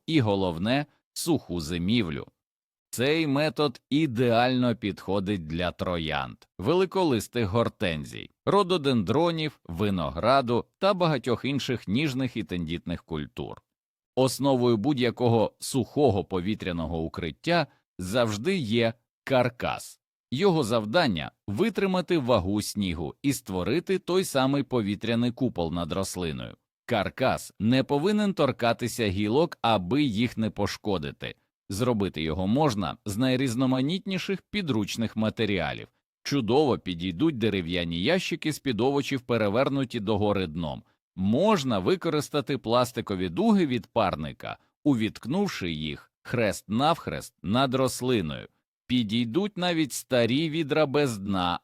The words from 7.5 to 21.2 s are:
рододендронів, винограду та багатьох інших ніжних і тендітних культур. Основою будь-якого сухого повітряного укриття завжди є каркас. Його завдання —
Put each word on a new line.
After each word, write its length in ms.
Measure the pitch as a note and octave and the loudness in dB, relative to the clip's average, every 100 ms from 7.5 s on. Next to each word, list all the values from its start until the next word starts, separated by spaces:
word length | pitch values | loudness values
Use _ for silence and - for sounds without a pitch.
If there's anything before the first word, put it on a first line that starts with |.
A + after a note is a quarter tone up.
| A#2 A2 - F#2 D2+ B1 A1 G1+ _ - | 2 0 0 -4 -4 -8 -12 -14 _ 0
рододендронів, 1120 | G3 F3+ F3+ C#3 A#2+ F2 C3 E3+ E3 D3+ - | 2 2 0 0 0 2 2 2 0 -6 -8
винограду 1000 | - E2+ G#2 F#2 C#2+ D#2 G#2+ C#3 A#2+ A#2 - - | -10 -2 -2 0 -2 -2 2 2 2 0 -2 -2
та 160 | G3 | 0
багатьох 500 | F#3 E3+ C3+ B2 A2+ | 2 0 0 0 -2
інших 440 | B2+ C#3 - A#2 - | -2 -2 -2 -4 -2
ніжних 480 | A2+ D#3 B2+ B2+ A2 | 0 0 -2 -4 -4
і 60 | |
тендітних 600 | - F2+ D#2+ E2+ F2+ E2 | -4 -4 -4 -4 -4 -8
культур. 580 | - D#2 C#2+ - A#1 G#1+ _ _ _ _ _ - | -6 -8 -8 -10 -10 -12 _ _ _ _ _ 0
Основою 600 | C3 - C#3 C3 B2 A2+ | 2 2 2 4 4 4
будь-якого 760 | B2+ B2+ A#2+ - A#2+ A2+ G2 - | 2 2 0 2 4 4 2 -2
сухого 640 | - C3+ G#2 C#3 C#3 G2 | -4 -2 -2 2 4 4
повітряного 760 | D#2+ F#2 F2+ G#2 F#2 E2+ D#2+ E2 | 0 -2 -2 -4 -4 -4 -4 -4
укриття 680 | D#2+ - D#2+ - D#3+ F3 C#3+ _ _ - | -4 -6 -8 -6 -2 0 -2 _ _ -10
завжди 580 | F#2 B2 A2+ G#2 D3+ F#3+ | -2 0 0 0 0 -2
є 380 | G#2+ A#2 A2+ - _ _ | 0 2 0 -2 _ _
каркас. 760 | - C3 A#2+ - - - - - _ _ - | 0 2 2 -2 -6 -6 -10 -20 _ _ -8
Його 340 | C3 G3 D#3+ | 0 2 2
завдання — 640 | G#2+ A#2 G#2+ F3 D3 D#2+ | 2 0 2 2 2 0